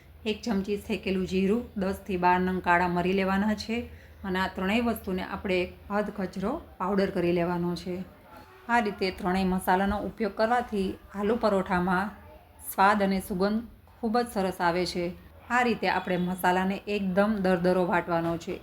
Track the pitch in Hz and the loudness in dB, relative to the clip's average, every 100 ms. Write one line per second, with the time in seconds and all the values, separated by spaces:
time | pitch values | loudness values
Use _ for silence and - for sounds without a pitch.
0 | - - 220 208 240 196 196 202 - 214 | -20 -10 -6 -4 -2 -2 -2 -4 -4 -4
1 | - 190 180 185 190 233 240 - 190 190 | -2 -2 0 2 2 2 -2 -4 -4 -4
2 | - 185 180 180 185 185 180 175 180 175 | -4 2 4 4 2 0 2 4 4 2
3 | 175 196 190 196 214 208 - 233 240 - | 2 2 2 2 0 -2 -4 -6 -8 -14
4 | - - 196 185 185 - 190 220 240 220 | -20 -12 -4 -2 -2 -2 0 2 0 -2
5 | - 185 185 190 208 185 180 - - 202 | -4 -6 -6 -6 0 0 0 -6 -4 -2
6 | 208 - 185 - 196 302 - - 185 196 | -2 -4 -6 -4 -4 -4 -8 -6 -2 2
7 | 190 196 175 175 170 175 175 170 - 180 | 2 2 2 2 2 0 -2 -4 -6 -8
8 | 185 - - - - - - 233 208 196 | -10 -16 -20 -20 -20 -14 0 0 0 -2
9 | 190 185 196 185 190 185 190 185 196 208 | -4 -2 -2 0 2 0 2 2 2 0
10 | 202 - 214 202 220 247 240 214 190 - | -4 -4 -4 0 0 0 0 -2 -2 -4
11 | - 196 208 240 220 196 185 180 180 185 | -10 -4 -2 2 2 2 2 0 2 0
12 | 208 - - - - - - - 196 214 | -2 -8 -20 -20 -20 -20 -8 4 4 6
13 | 196 190 185 185 196 220 233 - - - | 2 0 -2 0 0 0 -6 -16 -20 -8
14 | 233 226 233 214 190 180 175 175 175 180 | -2 0 0 -2 -2 0 2 2 0 -2
15 | 175 175 - - - 240 240 214 190 175 | -4 -6 -16 -18 -2 0 2 2 0 0
16 | 185 180 180 185 185 175 190 196 - 208 | 0 -2 -2 2 2 4 2 -2 -4 -4
17 | 190 185 208 214 185 180 180 180 180 208 | 0 2 2 2 2 2 4 2 2 2
18 | 175 170 165 165 180 - | 0 0 0 -4 -6 -10